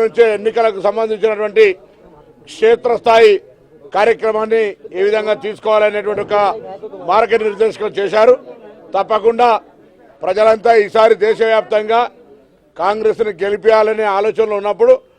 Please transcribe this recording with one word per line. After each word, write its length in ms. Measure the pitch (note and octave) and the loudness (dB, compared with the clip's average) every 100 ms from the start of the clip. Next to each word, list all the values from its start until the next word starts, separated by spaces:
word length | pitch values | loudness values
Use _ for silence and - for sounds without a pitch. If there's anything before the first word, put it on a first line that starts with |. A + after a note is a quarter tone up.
నుంచే 240 | A3+ A3+ A#3 G3+ | 0 2 2 2
ఎన్నికలకు 440 | A3 A3+ A3+ G3 G3 | -4 -2 -2 -2 -4
సంబంధించినటువంటి 760 | G#3+ A3 G#3+ A3 G#3 G#3+ G#3 G#3+ F#3 - _ - - - _ - | -2 -4 -2 -4 -2 -2 2 2 2 -10 _ -20 -20 -20 _ -20
క్షేత్రస్థాయి 840 | - A3 A#3 B3 A3+ A#3 A3+ A3 G3 - - _ - - F#3 | -2 0 2 0 -2 2 6 6 4 -4 -20 _ -20 -8 -2
కార్యక్రమాన్ని 680 | A3 A3+ A3 G#3+ A3 A3+ G#3+ - - F3+ | 0 0 -2 -4 -2 -2 -2 -8 -12 -4
ఏ 20 | G3+ | -2
విధంగా 280 | G#3+ G#3+ G#3 | -2 -2 -4
తీసుకోవాలనేటువంటి 800 | G3+ G#3 A3 G#3+ G#3 G#3 G3+ G3+ G3+ | -6 -8 -2 0 0 -2 -6 -6 -2
ఒక 100 | G#3 G3+ - F#3+ F#3+ G#3+ F#3+ E3+ | 0 0 -2 -10 -16 -16 -12 -2
మార్గనిర్దేశకం 800 | G3+ A3+ A3 G#3+ G3+ A3 F3+ G#3 D#3+ | 0 2 0 -2 -2 -2 -2 -8 -4
చేశారు. 340 | G3 G#3 A#3 B3+ - - - - - F#3+ | -2 2 4 2 -2 -20 -20 -20 -8 -6
తప్పకుండా 520 | G3 G#3+ G#3+ A3+ A#3+ G#3+ - _ _ _ - - | -2 -2 0 0 2 0 -4 _ _ _ -20 -10
ప్రజలంతా 480 | E3 F#3+ A3 A3 A3+ A3+ | -6 0 2 2 2 2
ఈసారి 300 | G3+ A3 A3 G3 G#3+ | 2 2 2 2 0
దేశవ్యాప్తంగా 760 | G3+ A3+ A3 G#3+ G#3+ G#3+ A3+ A#3+ - - - _ _ _ - | 0 0 0 0 -2 0 -2 -2 -8 -20 -20 _ _ _ -6
కాంగ్రెస్ని 560 | F3+ G#3+ G#3+ G#3 G#3+ E3+ | -4 -2 -2 -2 -4 -4
గెలిపించాలనే 640 | G3 G#3 G#3 A3 G#3+ A3 G#3+ G3 | -4 -2 2 2 2 -2 -2 -2
ఆలోచనలు 380 | G#3 G3 A3 G3+ | -2 -2 -4 -4
ఉన్నప్పుడు 340 | G3+ G3 A#3+ B3+ - | -4 -2 2 2 -2